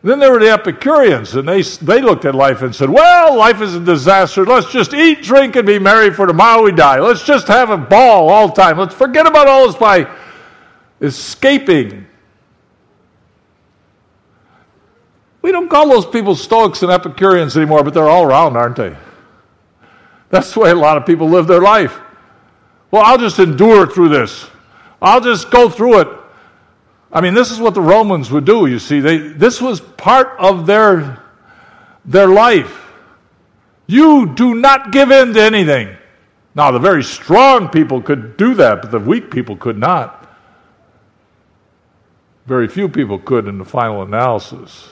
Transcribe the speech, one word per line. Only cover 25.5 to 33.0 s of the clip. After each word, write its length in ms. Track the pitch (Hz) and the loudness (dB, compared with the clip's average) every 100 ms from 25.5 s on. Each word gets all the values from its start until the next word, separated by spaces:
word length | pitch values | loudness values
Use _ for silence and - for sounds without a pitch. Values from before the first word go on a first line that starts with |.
go 180 | 247 240 | 2 2
through 320 | 160 233 214 | 0 2 2
it." 80 | 156 - - _ _ _ _ _ _ _ _ | 0 -6 -20 _ _ _ _ _ _ _ _
I 100 | - | -4
mean, 100 | 180 | -2
this 160 | 208 247 | -2 -2
is 80 | 226 | -2
what 160 | 226 | -4
the 60 | 190 | -2
Romans 500 | 160 202 214 175 117 | 2 2 2 -4 -4
would 140 | 143 | -4
do, 220 | 139 226 156 | 0 0 0
you 120 | 120 | -4
see. 220 | - 147 | -4 -2
They, 160 | 139 160 | -2 -2
this 460 | 151 151 220 233 | -6 -2 -2 -2
was 180 | 254 202 | -8 -8
part 560 | - - 185 262 254 - | -12 -8 0 0 0 -2
of 280 | 185 185 165 | -2 -2 0
their, 560 | 214 214 175 143 123 _ _ _ _ _ _ _ _ | 2 2 0 -4 -14 _ _ _ _ _ _ _ _
their 240 | - 180 196 | -2 2 2
life. 580 | 190 240 202 123 - - _ | 4 2 0 -4 -18 -20 _